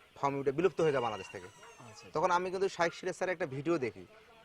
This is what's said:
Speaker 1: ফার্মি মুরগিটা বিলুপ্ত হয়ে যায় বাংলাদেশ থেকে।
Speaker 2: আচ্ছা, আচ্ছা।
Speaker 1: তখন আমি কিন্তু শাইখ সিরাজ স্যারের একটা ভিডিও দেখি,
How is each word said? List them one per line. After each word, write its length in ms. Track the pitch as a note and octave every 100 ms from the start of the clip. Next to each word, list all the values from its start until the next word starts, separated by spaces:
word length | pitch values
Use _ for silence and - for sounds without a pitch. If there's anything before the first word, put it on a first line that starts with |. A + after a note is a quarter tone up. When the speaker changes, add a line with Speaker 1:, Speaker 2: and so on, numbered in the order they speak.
| -
Speaker 1:
ফার্মি 220 | - C#3 C#3
মুরগিটা 200 | C#3 C#3
বিলুপ্ত 240 | F3+ -
হয়ে 120 | D#3+
যায় 100 | C3+
বাংলাদেশ 240 | A#2+ G#2 F#2
থেকে। 140 | G2+ F2+
Speaker 2:
আচ্ছা, 380 | - - -
আচ্ছা। 220 | A#2 - -
Speaker 1:
তখন 180 | D#3 F3+
আমি 200 | F3 F#3
কিন্তু 180 | F#3 F#3+
শাইখ 260 | - E3+
সিরাজ 200 | - F3+
স্যারের 180 | E3+ F#3
একটা 140 | F3 E3+
ভিডিও 320 | C3+ C#3+ E3
দেখি, 280 | A#2+ G2 F2 - - -